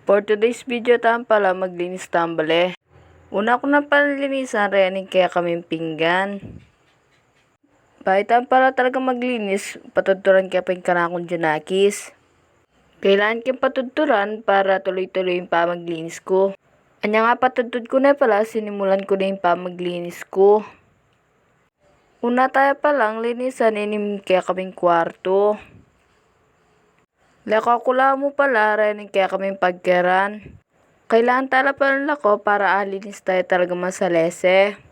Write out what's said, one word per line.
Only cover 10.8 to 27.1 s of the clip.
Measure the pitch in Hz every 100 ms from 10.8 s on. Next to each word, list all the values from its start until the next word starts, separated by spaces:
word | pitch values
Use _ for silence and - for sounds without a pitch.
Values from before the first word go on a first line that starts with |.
| 180
kanakong | 175 170 175 170
junakis. | 170 165 156 156 190 196 208 - _ _ _ _ _ _ _ _ _
Kailangan | 196 196 208 233
kayong | 233 262
patuturan | 269 262 254 - 302 226 202 214
para | 220 196 190 190
tuloy-tuloy | 190 185 185 185 185 180
yung | 180
pamaglinis | 170 170 175 170 165 165 165
ko. | - 190 196 196 _ _ _ _
Anya | 214 214 226
nga | 240
patutod | 254 254 240 240 233
ko | 262
na | 277 285
pala, | 247 202 220
sinimulan | 226 208 208 196 196
ko | 196 196
na | 190 196
yung |
pamaglinis | 175 175 180 175 180 175 175 175 -
ko. | - 196 208 208 - _ _ _ _ _ _ _ _ _ _ _ _ _ _
Una | 240 247 262
tayo | 269 277 277
pa | 294 294
lang, | 214 220
linisan, | 233 240 254 254 226 208
inim | 208 214 208 202
kaya | - 185
kaming | 185 185 185
kwarto. | - 175 170 165 - - 190 208 208 - - _ _ _ _ _ _ _ _ _ _ _ _ _